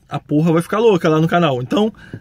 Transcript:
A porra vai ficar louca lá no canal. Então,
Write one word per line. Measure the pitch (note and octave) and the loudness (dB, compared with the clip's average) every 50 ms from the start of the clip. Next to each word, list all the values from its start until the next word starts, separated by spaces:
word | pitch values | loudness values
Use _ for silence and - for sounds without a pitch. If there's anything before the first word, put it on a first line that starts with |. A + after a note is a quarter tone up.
| _ - | _ -12
A | - C#3+ | -12 -12
porra | - - D3 D3+ D#3+ F3 | -6 -4 -2 0 2 2
vai | D#3+ E3 | 2 0
ficar | E3 - G3+ G#3 | 0 -2 -2 0
louca | A#3+ A3+ G3+ E3+ - E3 | 2 2 2 2 2 0
lá | D#3 D#3 | 2 2
no | D#3+ E3 | 2 2
canal. | F3 F3 F3 D3+ C3 B2 | 2 0 0 0 -2 -4
Então, | B2+ - - A#3+ G#3+ A3+ - - - - - - | -6 -4 -2 -2 -2 -2 -4 -8 -16 -20 -18 -8